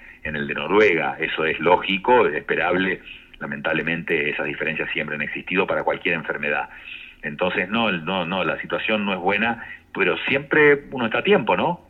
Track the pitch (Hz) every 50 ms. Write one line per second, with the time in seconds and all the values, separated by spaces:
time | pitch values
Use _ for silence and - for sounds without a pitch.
0 | - - - - - 78 76 73 73 71 71 71 71 78 95 107 107 101 85 80
1 | 76 69 67 69 80 73 - 82 78 80 76 78 80 82 90 - - - 98 95
2 | - 120 127 120 101 80 76 73 71 - 76 76 80 87 90 92 95 95 87 -
3 | - - - - - - - - 71 71 73 71 71 80 80 80 76 80 85 82
4 | 78 - 85 78 73 76 71 - 71 73 71 - 76 78 78 - - - - 80
5 | 76 76 76 73 76 71 - 69 71 - 87 95 95 85 82 78 69 78 73 71
6 | - 92 85 80 71 - 76 73 73 73 73 69 65 - - - - - - -
7 | - - - - - 78 73 73 - 110 - 104 92 90 110 117 117 107 92 85
8 | 78 85 95 95 87 80 95 92 87 80 73 - - 80 85 87 - - 107 107
9 | 101 101 95 90 87 95 101 101 110 117 117 117 - - - - - _ - 101
10 | 95 87 82 - - - 127 139 151 - - - 151 147 143 139 - - 139 127
11 | 120 110 110 120 - 185 208 185 123 101 92 90 117 160 180 - -